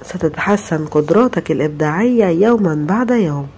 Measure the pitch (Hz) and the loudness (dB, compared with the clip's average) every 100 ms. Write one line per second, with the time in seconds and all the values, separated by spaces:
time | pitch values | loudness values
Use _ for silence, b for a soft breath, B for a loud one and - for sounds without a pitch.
0 | - 180 165 151 156 208 - 160 151 151 | -14 -4 -4 -2 0 -2 0 -4 0 0
1 | 147 180 247 190 - 147 151 151 151 160 | 2 2 2 0 -2 -2 -2 -2 -2 0
2 | 240 240 196 170 214 233 190 151 151 208 | 2 2 2 2 4 4 2 0 0 0
3 | 247 240 180 143 139 | 0 0 0 -2 -8